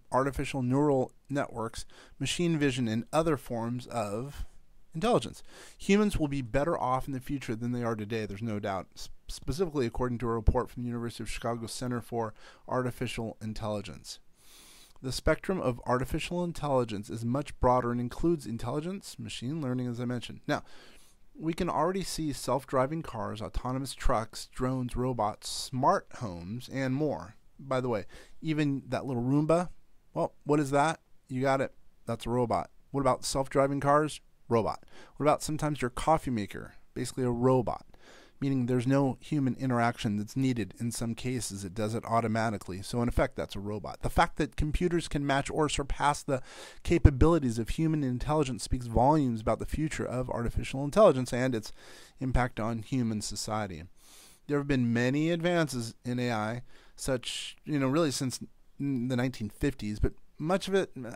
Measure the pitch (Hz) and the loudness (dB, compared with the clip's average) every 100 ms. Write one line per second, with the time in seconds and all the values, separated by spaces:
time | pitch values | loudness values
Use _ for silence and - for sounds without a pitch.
0 | - 127 139 - 139 139 123 131 147 135 | 0 2 2 0 -4 -2 2 4 6 4
1 | 131 - - 139 131 117 113 - - - | 2 -4 -6 -4 -4 -4 -6 -6 -12 -14
2 | - - 131 - 175 160 143 127 117 110 | -18 -6 -4 0 2 4 2 2 0 0
3 | - 151 165 143 - 117 113 123 123 120 | 0 0 2 0 -2 -4 -4 -6 -6 -4
4 | 104 104 135 143 - - - - - 165 | -4 -4 -8 -8 -10 -10 -20 -20 -12 -2
5 | 208 208 - - - - - - - 196 | 2 2 0 -10 -16 -18 -18 -6 4 6
6 | 214 - 151 139 123 135 147 170 123 131 | 6 2 0 -2 -2 0 0 0 0 0
7 | 127 131 - 143 123 110 120 123 117 113 | -2 -6 -4 -6 -4 -4 -2 -2 -2 -2
8 | 104 113 107 101 117 104 104 98 82 - | -2 -4 -4 -6 -4 -4 -2 -4 -6 -12
9 | - - - - - 135 190 147 117 - | -14 -14 -12 -10 -4 -2 0 0 0 0
10 | 123 120 120 113 110 123 107 - 120 117 | -2 -2 -2 0 4 4 2 -4 -6 -4
11 | 117 - 110 - 117 117 113 - 127 123 | -6 -6 -8 -4 -2 -2 -4 -6 -4 -4
12 | - 117 110 - - - - 127 127 - | -4 -4 -4 -6 -18 -18 -4 -2 -2 -2
13 | 120 - 113 - 110 107 107 104 95 76 | -6 -4 -6 -6 -8 -4 -4 -4 -6 -12
14 | - - - - - - - - - - | -14 -16 -18 -20 -20 -20 -20 -20 -20 -10
15 | 131 120 - 156 - 185 123 120 - 123 | -6 0 2 2 2 0 0 0 0 0
16 | 127 160 - 175 175 - 147 131 120 101 | 2 -4 -4 -4 -4 -4 0 2 2 -2
17 | 104 120 117 131 147 - 127 123 120 120 | -6 -4 -2 -2 -2 2 4 6 4 0
18 | 120 - 165 170 131 113 113 143 160 196 | -2 0 2 2 -2 -6 -4 -4 -4 -8
19 | - - 110 - 120 160 135 127 123 117 | -10 -12 -10 -6 -6 -4 -2 -2 -4 -4
20 | 123 123 - - - 147 - - - - | -4 -4 -6 -10 -2 -2 -2 -16 -18 -20
21 | - - - - 160 170 180 - 156 190 | -20 -20 -20 -8 -4 -2 0 2 2 0
22 | 175 - 156 127 - 120 - 135 127 160 | -4 -4 -4 -4 -2 -2 0 2 2 0
23 | 156 113 101 107 90 - 123 131 135 - | -6 -6 -6 -6 -4 -4 -2 -4 -4 2
24 | - 120 113 - - - 127 131 123 123 | 4 4 0 -8 -12 -4 -2 0 -2 -2
25 | 127 123 104 - - - - 127 143 190 | -2 2 0 0 -6 -6 -4 2 4 4
26 | - - 117 87 85 120 - 131 131 131 | 0 -8 -8 -8 -8 -8 -8 -4 -2 0
27 | 151 107 87 - - - 135 131 127 110 | 0 -2 -8 -16 -20 -14 -4 -2 0 -2
28 | - - - - 160 151 147 139 - 123 | -2 -12 -18 -8 -2 2 2 0 -2 -4
29 | 123 123 123 143 156 165 175 - - - | -2 -2 2 4 6 4 2 -6 -16 -20
30 | _ - 165 - - 147 143 143 147 165 | _ -4 -4 -4 2 2 4 4 4 2
31 | _ - - 127 135 135 131 - - - | _ -20 -8 -2 2 2 0 -6 -20 -14
32 | - 113 - 120 120 98 - - - 139 | -6 -4 0 0 2 2 0 -10 -6 0
33 | 135 127 - 143 135 143 139 139 139 147 | 2 2 0 -2 2 4 4 4 4 6
34 | 151 - - - - 117 95 - - - | 4 -2 -16 -12 2 4 4 -2 -10 -18
35 | - - 139 147 - 151 151 147 123 - | -14 0 4 4 2 -2 -2 0 -2 0
36 | - 160 - 120 98 - - - - - | 4 4 4 -2 -2 -6 -12 -16 -12 -8
37 | 127 - 123 120 123 131 110 - - - | -6 0 0 4 6 6 4 -4 -8 -20
38 | - - - - 143 135 120 127 120 139 | -20 -20 -18 -4 0 2 2 2 4 4
39 | 139 120 - 156 131 120 131 120 117 117 | 4 0 -2 0 2 0 0 4 2 2
40 | 117 104 104 - 131 117 95 - 117 117 | -2 -2 -2 0 2 2 -2 -4 -4 -2
41 | 117 113 127 127 110 98 98 98 107 113 | -4 -4 -4 -4 -4 -6 -8 -2 -2 -2
42 | - 113 117 113 113 101 - 92 101 120 | 0 2 2 2 0 -2 -6 -8 -4 -2
43 | 120 - 139 - 80 - 101 104 73 - | 2 2 2 0 -6 -4 -6 -6 -8 -6
44 | - - 170 - 156 - 151 - 175 170 | 0 4 4 4 -2 0 0 2 2 0
45 | - 156 143 139 139 - 151 - 135 - | -2 -2 2 2 2 0 0 0 -2 2
46 | 143 143 - 131 - - - - - 170 | 2 2 0 -2 -2 -14 -16 -6 2 4
47 | 151 135 151 170 135 113 113 - 160 156 | 4 4 4 4 2 -2 -4 -2 0 0
48 | 135 123 120 156 139 113 - 131 123 113 | 0 -2 -2 0 0 -4 -4 -4 0 2
49 | 123 156 131 113 113 110 107 - 151 - | 4 4 2 0 0 -2 -2 -2 -2 -2
50 | 117 123 127 - 117 - 120 135 143 165 | -4 -4 -4 -2 -2 -2 -2 -4 0 8
51 | 214 131 127 123 131 117 104 - - - | 8 8 2 0 0 0 -4 -14 -18 -20
52 | - - 131 123 123 - 110 113 107 135 | -18 -8 0 2 2 0 -4 -4 -4 -2
53 | 117 107 - 104 - 107 101 82 90 - | 0 -2 -4 -6 -4 -4 -4 -8 -14 -18
54 | - - - - - 143 143 135 120 117 | -20 -20 -20 -16 -2 -2 2 2 4 4
55 | 123 139 160 175 165 175 151 127 113 - | 4 2 2 2 2 2 2 0 -6 -6
56 | 131 123 123 113 107 120 - - - - | -6 -2 0 0 -2 -4 -10 -16 -20 -8
57 | - 127 - - - - - 147 135 143 | -2 -2 -2 -8 -8 -12 -2 0 2 4
58 | 160 123 135 - 107 - - - 139 135 | 2 2 -2 -4 -10 -16 -18 -6 -2 0
59 | 120 127 131 127 104 - 143 131 104 104 | 0 0 0 -2 -8 -2 -2 0 -4 0
60 | - - - - 151 190 185 190 180 - | 0 0 -14 -6 0 0 2 0 0 -4
61 | 117 | -10